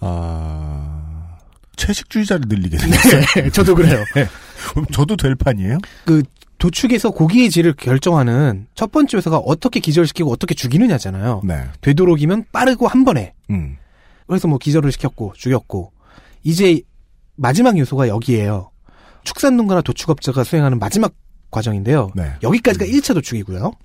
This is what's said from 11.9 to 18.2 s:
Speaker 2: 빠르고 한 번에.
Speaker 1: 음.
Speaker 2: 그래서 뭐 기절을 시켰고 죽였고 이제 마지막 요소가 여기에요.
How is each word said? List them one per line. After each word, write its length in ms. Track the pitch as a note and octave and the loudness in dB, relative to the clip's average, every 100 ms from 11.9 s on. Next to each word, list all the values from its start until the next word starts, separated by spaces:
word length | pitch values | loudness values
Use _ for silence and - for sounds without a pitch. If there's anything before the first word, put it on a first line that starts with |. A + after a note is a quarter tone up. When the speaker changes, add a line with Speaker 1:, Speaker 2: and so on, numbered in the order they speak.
| C#3+ F#3 D#3+ D3+ G#3 - | 2 2 2 0 -2 -4
Speaker 2:
빠르고 380 | - B3+ B3 A3+ | -2 0 2 2
한 160 | D#3+ | 2
번에. 300 | E3+ D3+ F#2+ _ - | 2 2 -4 _ -6
Speaker 1:
음. 260 | G2+ C#2+ C#2 - _ _ _ - | -6 -6 -12 -20 _ _ _ -4
Speaker 2:
그래서 220 | F#3 F3+ | -2 0
뭐 100 | C#3+ | 0
기절을 320 | D3 D#3 C#3+ | 0 0 0
시켰고 420 | - C3+ - G#2 - | -2 -6 -6 -12 -8
죽였고 560 | B2 B2+ - G2 F2 _ _ - _ - | -2 -2 -2 -10 -10 _ _ -20 _ -8
이제 380 | D3+ E3 G3 D#3 - _ _ _ _ - | -4 2 2 2 -2 _ _ _ _ -4
마지막 400 | B2+ D#3 B3 F#3+ | 0 4 4 2
요소가 300 | B2+ C3+ B2 | 0 0 0
여기에요. 640 | G#2+ | 0